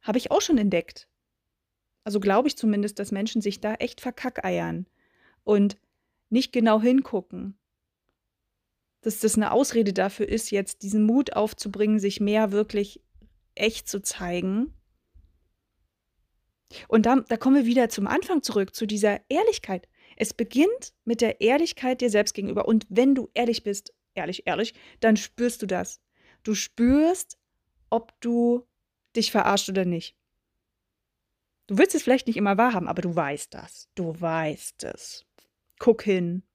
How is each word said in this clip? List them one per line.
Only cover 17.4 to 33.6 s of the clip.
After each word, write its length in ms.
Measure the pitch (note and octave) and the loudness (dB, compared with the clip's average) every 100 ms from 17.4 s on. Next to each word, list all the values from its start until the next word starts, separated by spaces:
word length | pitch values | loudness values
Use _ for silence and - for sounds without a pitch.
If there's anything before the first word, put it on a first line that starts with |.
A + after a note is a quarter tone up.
| C4 C#4+ | 4 4
wir 80 | A#3 | 6
wieder 240 | A#3+ A#3 | 4 2
zum 180 | - G3+ | 0 -2
Anfang 340 | D#4 F#4+ E4 | -2 0 -2
zurück, 320 | - G#3 F#3+ | 0 -2 -2
zu 140 | - G#3+ | -4 -6
dieser 340 | G#3 G#3 G3+ _ | 0 0 0 _
Ehrlichkeit. 580 | D4 A4+ G4 - F#3 _ _ _ _ | 0 0 -2 -6 -10 _ _ _ _
Es 180 | G#3+ | -6
beginnt 600 | - A#3+ B3 F4+ B4 - _ | -4 -4 2 2 2 -10 _
mit 180 | - A3+ | -6 0
der 200 | A3+ - | 0 0
Ehrlichkeit 600 | A3+ C#4 E4 - B3+ B3+ | 2 2 0 -4 -4 -2
dir 80 | B3 | 2
selbst 240 | G#3 G#3 | 2 0
gegenüber. 340 | - G3 - - | -4 -6 -4 2
Und 200 | A3 - | 2 2
wenn 240 | G3 C4 | 2 4
du 160 | C4 - - | 2 0 -2
ehrlich 280 | A#3+ A3+ | -2 -2
bist, 300 | G#3 G3+ - _ _ - | -4 -8 -10 _ _ -10
ehrlich, 320 | D3+ F#3 - | -8 -6 -4
ehrlich, 260 | E3+ A3+ _ - _ | -2 -4 _ -20 _
dann 160 | A3+ G#3+ | 2 2
spürst 440 | - - A#3+ A#3 | 0 -4 -4 -2
du 60 | G3+ | -4
das. 340 | F3+ F3+ - _ _ _ _ | -4 -6 -14 _ _ _ _
Du 140 | - G#3 | -4 -4
spürst, 840 | - - A#3+ C#4 D#4+ F#4 - - _ _ _ _ _ | -4 0 4 4 4 0 -6 -16 _ _ _ _ _
ob 280 | A#3 A#3 _ | -4 -4 _
du 440 | A#3 A#3 A#3+ A#3+ - _ _ _ _ - | -2 2 2 2 -4 _ _ _ _ -4
dich 160 | A3 | 0
verarscht 380 | G#3+ G3 G3 - | 2 2 0 0
oder 160 | F#3+ F3+ | -2 -2
nicht. 300 | E3+ - _ _ _ _ _ _ _ _ _ _ _ _ _ _ _ _ | -4 -8 _ _ _ _ _ _ _ _ _ _ _ _ _ _ _ _
Du 100 | G3+ | 2
willst 180 | F#4+ D#4 | 4 2
es 80 | |
vielleicht 240 | - C4 - | 0 0 0
nicht 100 | A3 | -2
immer 200 | G3+ G3 | 0 2
wahrhaben, 300 | A#3+ G#3+ F3 | 2 0 -4
aber 140 | - | -4
du 140 | F3+ E3+ | -4 -2
weißt 380 | C#3+ D3 - | -4 -6 -12
das. 360 | - | -18